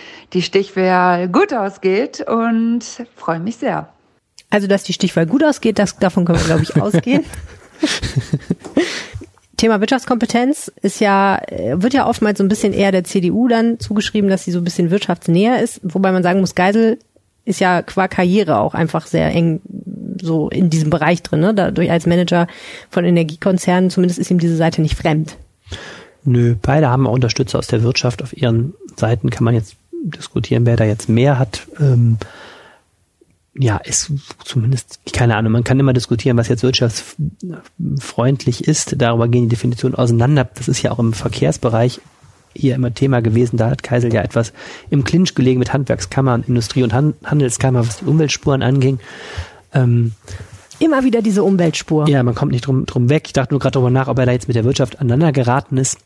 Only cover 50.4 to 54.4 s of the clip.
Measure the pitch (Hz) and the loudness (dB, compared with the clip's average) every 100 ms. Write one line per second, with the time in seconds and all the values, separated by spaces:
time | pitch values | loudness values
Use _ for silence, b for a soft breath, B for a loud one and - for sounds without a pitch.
50.4 | B B B - 320 277 262 226 220 196 | B B B -2 0 2 2 2 2 2
51.4 | 196 190 170 - - 156 151 139 120 113 | 2 2 2 -2 -2 0 2 2 2 0
52.4 | 139 131 139 131 - 131 120 151 - - | 0 -2 0 -2 -2 0 2 0 0 -2
53.4 | 127 143 135 135 123 127 131 123 127 123 | 0 0 0 2 2 2 0 0 0 0